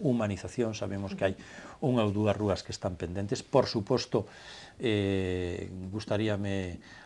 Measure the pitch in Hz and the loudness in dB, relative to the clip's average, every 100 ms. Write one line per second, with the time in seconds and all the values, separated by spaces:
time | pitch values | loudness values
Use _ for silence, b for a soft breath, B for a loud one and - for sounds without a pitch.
0 | 170 120 107 98 95 - 113 107 98 98 | 2 2 0 -2 -4 -2 -2 -2 -4 -4
1 | 98 95 95 95 B B B B 147 123 | -6 0 0 0 B B B B 2 4
2 | 107 101 107 98 104 87 - - 101 87 | 4 4 4 4 2 2 -2 -6 -4 -4
3 | 85 90 101 123 - 135 120 117 98 127 | -4 -2 -2 -4 2 4 4 2 2 2
4 | - 117 101 B B B B B 120 107 | 2 0 0 B B B B B 2 2
5 | 98 98 95 90 90 90 92 92 92 104 | 4 2 0 0 -2 -4 -6 -8 -6 -6
6 | - 104 110 104 101 98 92 85 - - | -2 0 2 0 0 -2 -2 -6 -12 -20